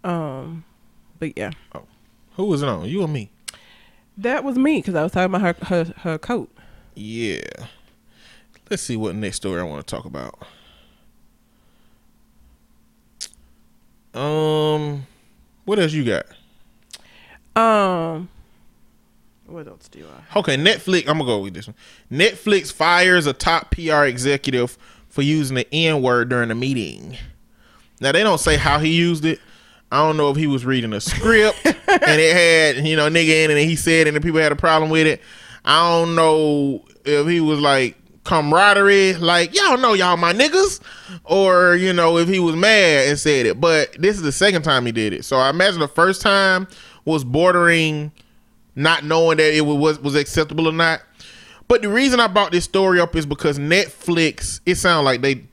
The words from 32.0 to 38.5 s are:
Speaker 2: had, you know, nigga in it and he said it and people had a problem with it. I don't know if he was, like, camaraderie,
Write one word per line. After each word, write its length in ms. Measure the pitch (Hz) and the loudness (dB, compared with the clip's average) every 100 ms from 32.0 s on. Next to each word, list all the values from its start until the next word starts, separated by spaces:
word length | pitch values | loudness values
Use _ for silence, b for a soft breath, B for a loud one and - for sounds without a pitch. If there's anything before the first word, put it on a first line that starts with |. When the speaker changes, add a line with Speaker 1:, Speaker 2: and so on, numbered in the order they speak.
| - 156 160 175 170 165 156 127 | 2 4 4 4 4 4 4 0
Speaker 2:
had, 100 | 151 | -2
you 100 | 156 | 0
know, 140 | 151 | 2
nigga 360 | 165 160 160 156 | 2 2 2 2
in 60 | |
it 60 | 147 | 2
and 120 | 160 | 0
he 60 | 160 | 0
said 320 | - 165 156 | 2 4 2
it 60 | |
and 100 | 147 | 0
people 160 | 165 160 | -2 0
had 120 | 156 | 0
a 40 | 143 | 0
problem 360 | 165 156 160 | 2 2 2
with 160 | 160 156 | 2 2
it. 140 | 131 B B B B - | 0 B B B B 0
I 240 | 151 170 | 2 4
don't 260 | 170 170 165 | 0 0 2
know 680 | 160 156 151 147 139 127 _ _ 139 | 2 2 2 0 -2 -6 _ _ -2
if 220 | 147 151 | 0 2
he 120 | 170 | 0
was, 180 | 156 147 | 0 2
like, 380 | 147 135 123 - _ _ | 2 2 0 -6 _ _
camaraderie, 920 | - 170 147 | -2 -2 2